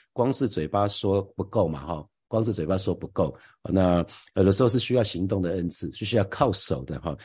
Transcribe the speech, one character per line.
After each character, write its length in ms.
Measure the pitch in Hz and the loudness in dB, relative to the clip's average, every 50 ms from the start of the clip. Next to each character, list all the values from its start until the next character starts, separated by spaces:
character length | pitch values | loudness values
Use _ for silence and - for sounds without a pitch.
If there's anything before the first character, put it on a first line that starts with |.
| _ _ | _ _
光 200 | _ - 120 131 | _ 0 0 0
是 140 | 131 - 135 | 2 0 -2
嘴 220 | 117 - - 76 76 | -2 -2 -4 -4 -2
巴 180 | - 101 101 | 0 0 0
说 340 | 104 - - - 98 98 98 98 - - | 0 -2 -2 0 0 2 0 0 -2 -6
不 80 | - | -8
够 240 | 92 - - 113 92 | -8 -2 0 0 2
嘛 180 | 80 78 67 67 | 2 0 -6 -6
哈， 220 | 78 85 76 76 - _ _ _ _ | -8 -8 -8 -10 -14 _ _ _ _
光 160 | - 110 110 | -2 -2 0
是 80 | 110 | 0
嘴 120 | 101 - 78 | -2 -2 -2
巴 140 | 80 95 95 | -2 -2 0
说 160 | - 101 85 | 0 -2 -4
不 140 | - - - | -4 -6 -6
够， 280 | - - 87 71 - - - - _ _ _ | -2 -2 -2 -2 -2 -8 -20 -20 _ _ _
那 340 | - 87 95 92 90 87 87 80 - - - - _ _ | 0 2 4 4 6 4 2 0 -2 -6 -16 -20 _ _
有 80 | 104 92 | 4 4
的 80 | 98 | 4
时 100 | 98 - | 6 4
候 60 | 127 117 | 4 2
是 100 | 123 123 | 2 0
需 160 | - - 123 | 0 2 2
要 80 | 123 | 2
行 240 | 113 - - 85 92 | 2 0 -2 -4 -2
动 160 | 92 104 98 | -2 -2 -2
的 80 | 90 85 95 | -2 -2 -2
恩 140 | 92 87 85 | -2 -4 -4
赐， 220 | - - - 80 | -6 -6 -8 -10
是 140 | - - 107 | -8 -8 -6
需 120 | 104 117 | 0 2
要 60 | 110 95 | 0 0
靠 260 | 98 - - 143 120 | 0 0 0 2 2
手 320 | 87 - - - 85 65 65 | 2 0 0 -2 -2 -4 -4
的 160 | - 76 69 | -8 -10 -6
哈。 160 | - 82 71 - - | -6 -6 -8 -8 -12